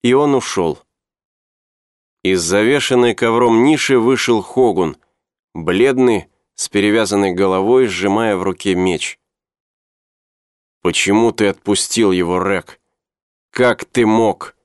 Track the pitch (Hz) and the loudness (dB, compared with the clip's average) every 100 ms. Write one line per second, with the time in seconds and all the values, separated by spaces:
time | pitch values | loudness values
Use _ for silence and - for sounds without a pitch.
0 | 120 131 147 135 - - 85 71 _ _ | 2 2 2 0 -2 -4 -4 -6 _ _
1 | _ _ _ _ _ _ _ _ _ _ | _ _ _ _ _ _ _ _ _ _
2 | _ _ 92 95 82 98 110 143 - 123 | _ _ -2 -2 0 0 2 0 2 2
3 | 120 107 117 117 123 113 131 156 - 131 | 2 2 0 2 2 4 4 2 2 2
4 | 113 127 - 113 92 - 123 90 85 65 | 2 0 0 -2 -2 0 0 2 -4 -6
5 | _ _ _ _ _ 85 80 95 131 131 | _ _ _ _ _ -10 -4 0 0 2
6 | 127 107 - _ _ - - 101 104 110 | 2 0 -4 _ _ -14 -6 -2 0 0
7 | 104 101 98 90 95 95 98 127 123 90 | 0 0 -2 0 0 0 2 2 2 -2
8 | 98 101 113 95 98 90 101 90 92 87 | -2 0 0 -2 -4 -6 -4 0 0 -2
9 | - - _ _ _ _ _ _ _ _ | -6 -14 _ _ _ _ _ _ _ _
10 | _ _ _ _ _ _ _ _ 90 85 | _ _ _ _ _ _ _ _ -6 -4
11 | - 104 117 110 104 95 - 98 - - | 0 2 0 0 -2 -2 -4 -4 -2 0
12 | 107 92 85 90 95 95 - - _ _ | 0 2 0 -2 -2 -4 -8 -20 _ _
13 | _ _ _ _ _ - 123 113 - 127 | _ _ _ _ _ -2 -2 -2 -6 -2
14 | 110 110 113 90 - _ | 2 2 0 -2 -12 _